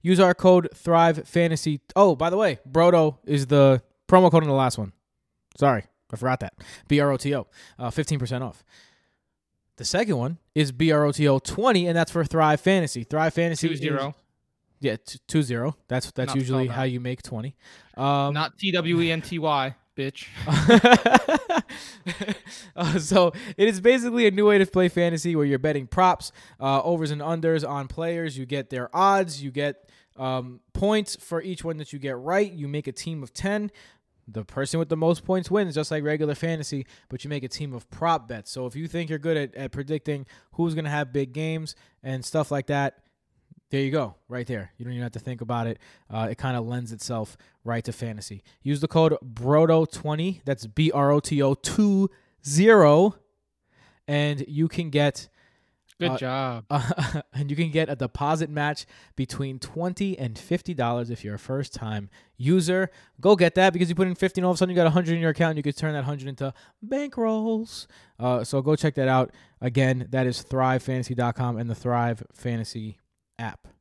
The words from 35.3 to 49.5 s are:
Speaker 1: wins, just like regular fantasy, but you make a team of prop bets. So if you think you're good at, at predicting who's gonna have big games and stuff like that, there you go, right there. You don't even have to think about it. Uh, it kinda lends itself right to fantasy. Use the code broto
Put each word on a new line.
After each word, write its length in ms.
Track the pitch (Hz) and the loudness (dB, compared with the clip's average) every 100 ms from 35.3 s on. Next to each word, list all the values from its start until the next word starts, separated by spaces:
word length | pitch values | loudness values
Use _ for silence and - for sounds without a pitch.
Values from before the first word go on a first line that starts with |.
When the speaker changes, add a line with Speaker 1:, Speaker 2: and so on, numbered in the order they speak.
| 185 175 | -4 0
Speaker 1:
wins, 240 | 202 190 | -2 0
just 160 | 147 151 | -4 -4
like 120 | 156 | -4
regular 320 | 147 151 151 | -2 -2 -2
fantasy, 520 | 143 165 160 147 139 131 _ _ | -2 -4 -4 -6 -8 -10 _ _
but 160 | 131 | -14
you 60 | 143 | -8
make 120 | 147 | -8
a 60 | 123 | -8
team 260 | - 147 | -10 -10
of 140 | 123 - | -10 -16
prop 360 | - 165 165 113 | -4 -2 -2 -4
bets. 240 | 117 - | -14 -12
So 160 | 131 127 | -10 -8
if 80 | |
you 140 | 123 160 | -8 -8
think 220 | 165 160 | -8 -6
you're 80 | 156 | -4
good 180 | 160 156 | -2 -2
at, 180 | 139 | -2
at 180 | - 135 | -10 -10
predicting 540 | - 139 151 - 143 131 - _ | -10 -6 -6 -4 -8 -10 -20 _
who's 220 | - 170 | -4 -4
gonna 160 | 156 156 | -2 -4
have 220 | 147 139 | -4 -2
big 200 | 135 135 | -4 -4
games 440 | 143 160 160 156 - _ _ | -6 -6 -6 -10 -16 _ _
and 220 | 131 131 | -10 -8
stuff 260 | 123 160 147 | -4 -4 -2
like 180 | 143 135 | -4 -2
that, 300 | 143 139 _ _ _ _ _ _ _ _ | -2 -2 _ _ _ _ _ _ _ _
there 100 | 139 | -4
you 80 | 135 | -2
go, 240 | 151 117 - _ | -2 -4 -10 _
right 180 | 123 120 | -10 -8
there. 260 | 113 92 _ | -8 -10 _
You 80 | |
don't 80 | 120 | -12
even 100 | 123 | -8
have 100 | 120 | -8
to 60 | - | -10
think 220 | - 123 | -10 -10
about 260 | 113 120 117 | -6 -4 -4
it. 120 | 110 _ _ _ | -8 _ _ _
Uh, 200 | 110 113 | -6 -6
it 80 | 117 | -4
kinda 220 | 131 123 | -4 -4
lends 320 | 113 123 117 | -4 -8 -10
itself 440 | 113 - 117 107 - _ _ | -12 -8 -6 -8 -12 _ _
right 200 | 120 117 | -6 -6
to 80 | 117 | -6
fantasy. 500 | - 117 107 - 101 _ _ | -8 -10 -10 -14 -18 _ _
Use 180 | 135 143 | -4 -4
the 80 | 156 | 0
code 280 | 160 160 151 | 2 2 2
broto 680 | 131 113 123 | -6 -6 2